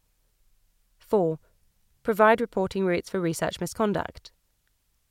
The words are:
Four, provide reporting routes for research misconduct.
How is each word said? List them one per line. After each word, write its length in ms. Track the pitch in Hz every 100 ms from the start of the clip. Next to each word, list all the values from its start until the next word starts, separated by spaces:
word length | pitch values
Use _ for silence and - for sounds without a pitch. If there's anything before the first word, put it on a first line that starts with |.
| _ _ _ _ _ _ _ _ _ _
Four, 400 | - 214 165 160 _ _ _ _ _ _
provide 380 | - 202 214 233
reporting 440 | 233 - 190 196
routes 240 | 190 175 -
for 120 | 190
research 400 | 170 160 160 -
misconduct. 720 | 175 - 214 190 - - - _ _ _ _ _ _ _ _